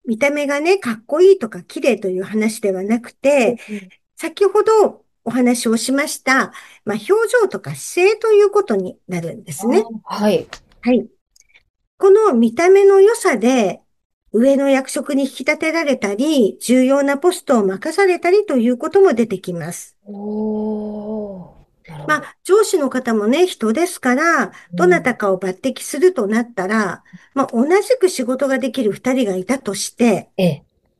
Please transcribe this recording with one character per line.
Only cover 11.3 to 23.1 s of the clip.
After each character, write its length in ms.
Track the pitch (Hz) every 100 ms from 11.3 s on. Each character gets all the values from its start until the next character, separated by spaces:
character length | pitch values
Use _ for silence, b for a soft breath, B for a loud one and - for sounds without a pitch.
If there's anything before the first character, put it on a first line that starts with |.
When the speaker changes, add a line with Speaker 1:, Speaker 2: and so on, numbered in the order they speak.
| _ b b _ _ _ _
Speaker 1:
こ 140 | 392
の 220 | 403 427
見 220 | 247 233 233
た 140 | 349
目 160 | 392 392
の 160 | 392
良 120 | 392
さ 220 | 466 370 254
で、 460 | 226 262 196 170 _ _ _ _ _
上 240 | 214 262 277
の 140 | 277
役 180 | 269 269
職 280 | 302 269 277
に 80 |
引 60 | 269
き 60 | -
立 180 | 269 302
て 140 | 320
ら 100 | 320
れ 140 | 302 254
た 180 | 202 202
り、 420 | 285 302 208 -
重 240 | - 254 254
要 180 | 277
な 140 | 277 285
ポ 160 | 359
ス 100 | 359
ト 160 | - 247
を 60 | 196
任 280 | 190 294
さ 120 | 320 392
れ 140 | 349
た 120 | 339
り 140 | 403 415
と 100 | 269
い 140 | 226
う 80 | 247
こ 120 | 311
と 120 | 392
も 120 | 381
出 140 | 233 226
て 120 | 185
き 120 | 185
ま 220 | 170 160
す。 240 | 175 - _ 202
Speaker 2:
お 1500 | 202 208 214 214 214 214 214 214 214 208 214 208 190 170 - _ _
ー、 60 | -
な 80 | 156
る 60 |
ほ 40 | 147
ど。 0 |
Speaker 1:
ま 160 | 247
あ、 120 | 196 - -
上 180 | 403
司 140 | 427 349
の 120 | 269
方 240 | 254 254